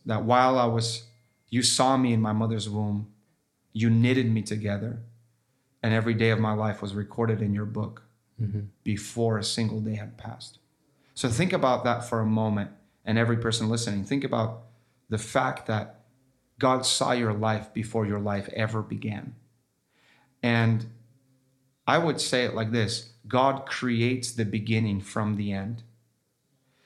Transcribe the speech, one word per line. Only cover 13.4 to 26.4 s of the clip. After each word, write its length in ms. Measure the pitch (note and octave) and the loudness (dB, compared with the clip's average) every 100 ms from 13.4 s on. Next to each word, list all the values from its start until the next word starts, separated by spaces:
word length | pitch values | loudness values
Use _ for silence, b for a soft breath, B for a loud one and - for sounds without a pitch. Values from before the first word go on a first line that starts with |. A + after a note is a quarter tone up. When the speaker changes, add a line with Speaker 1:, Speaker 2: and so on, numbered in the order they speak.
| A2+ G#2+ A2 | 0 0 0
Speaker 1:
listening, 340 | A2+ A2+ G2+ | 0 -2 -4
think 200 | F#2+ C#3 | -2 -2
about 400 | C3 A#2 A2 - b b b b - | 0 0 0 -4 b b b b -6
the 80 | A2 | -6
fact 500 | - C3+ C3 - - | -2 0 0 -4 -4
that 320 | G#2+ - - _ _ _ _ _ - | -4 -4 -14 _ _ _ _ _ 0
God 260 | C3 C3 | 2 2
saw 280 | B2+ - C3 | 0 0 2
your 200 | B2 A2+ | 2 0
life 400 | G#2 A2 G#2+ G#2 | 0 0 0 -4
before 320 | A#2 A2 A#2 | -8 -4 -2
your 160 | G#2 G#2 | 0 -2
life 280 | G#2 G2+ - | -2 -4 -4
ever 280 | - G#2+ A2 | -4 -2 -2
began. 520 | G#2 G#2+ G#2+ G#2 - - _ _ _ _ b b b b b _ | -6 -6 -6 -8 -10 -16 _ _ _ _ b b b b b _
And 420 | A#2+ A#2 A2+ A2+ - - - _ _ _ _ _ _ _ - | 0 2 4 2 -4 -14 -20 _ _ _ _ _ _ _ 0
I 100 | D3+ | 2
would 220 | E3+ C#3 | 2 -2
say 240 | - B2+ | 0 0
it 100 | A#2+ | 0
like 180 | A2 A2 | -2 -2
this, 380 | A#2+ G2+ - - _ G#2+ | 0 0 -2 -10 _ -2
God 380 | B2+ C3 C3 - | 2 4 2 -6
creates 640 | - B2+ A#2 A#2+ B2+ A#2+ | -4 -2 0 0 0 -4
the 120 | A#2 | -4
beginning 560 | G#2 A2 A2 A2 A2 G2+ | -2 -2 0 0 0 -2
from 360 | G2 A#2 G#2+ G#2 | -4 -4 -2 -2
the 160 | G2+ | -2
end. 300 | G2 G2+ A#2 - _ _ _ _ _ | -4 -6 -10 -14 _ _ _ _ _